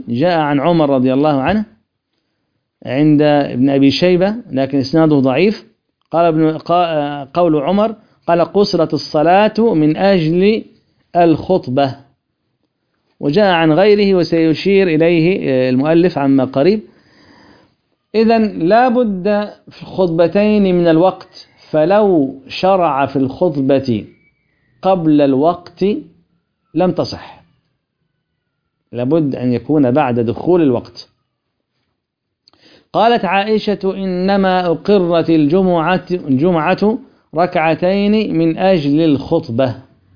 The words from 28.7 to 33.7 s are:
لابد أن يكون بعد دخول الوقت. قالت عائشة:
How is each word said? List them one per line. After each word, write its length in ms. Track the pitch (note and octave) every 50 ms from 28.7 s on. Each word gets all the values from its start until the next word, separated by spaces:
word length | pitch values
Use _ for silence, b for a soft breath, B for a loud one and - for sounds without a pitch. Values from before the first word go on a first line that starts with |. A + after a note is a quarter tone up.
| _ _ _ _
لابد 440 | - A#2 B2 C3 D#3 E3+ D#3 C#3 B2+
أن 180 | - B2 B2+ B2
يكون 380 | A#2 A#2 - D3 D#3 C#3 A#2+
بعد 280 | B2 D3+ D3 B2+ A#2+ A#2+
دخول 420 | A#2 A2+ A2+ - - D3+ F3+ F3+
الوقت. 480 | D#3+ C#3 A#2+ A2 - - - - - _ _ _ _ _ _ _ _ _ _ _ _ _ _ _ _ _ _ _ _ _ _ _ _ _ _ _ _ b b b b b b b b b -
قالت 320 | E3 G#3 A#3 A#3+ A3 -
عائشة: 540 | F3 F3+ G3 G3+ A3 A3 G#3+ G#3+ G#3+